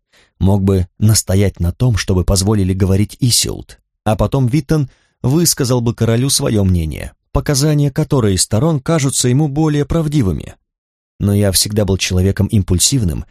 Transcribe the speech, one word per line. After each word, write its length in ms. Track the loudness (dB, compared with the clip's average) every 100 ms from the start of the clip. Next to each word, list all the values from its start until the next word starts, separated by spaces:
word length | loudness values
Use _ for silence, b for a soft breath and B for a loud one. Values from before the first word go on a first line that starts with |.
| _ b b b
Мог 240 | 0 2
бы 260 | 2 0 0 0
настоять 640 | 0 0 0 0 0 0
на 120 | -4
том, 240 | -2 0 0
чтобы 280 | 0 -2
позволили 500 | 0 0 0 0 0
говорить 420 | 0 0 2 0 -2
Исилд. 580 | -2 0 -2 -6 -14 -20 _ _
А 120 | -4 -2
потом 320 | 0 0 0
Виттон 420 | 0 0 -2 -2 b b b
высказал 580 | -2 0 0 0 0 0
бы 140 | 0
королю 340 | -2 0 0 0
своё 360 | -2 0 2
мнение, 480 | 2 2 0 -6 -12 -16 _
показания 600 | -4 -2 0 2 2 0
которой 420 | 0 -2 2 2
из 80 | 0
сторон 380 | 0 0 0 -2
кажутся 480 | 0 0 0 0 0
ему 180 | 2 0
более 380 | 0 0 0
правдивыми. 720 | -2 -2 0 0 0 -2 -8 -18 _ _ _ _ _ -4
Но 120 | 0
я 200 | 2 2
всегда 320 | 0 -2 -2
был 120 | 0 -2
человеком 500 | -2 0 0 0 0
импульсивным 760 | 0 0 0 0 0 -2 -4 -10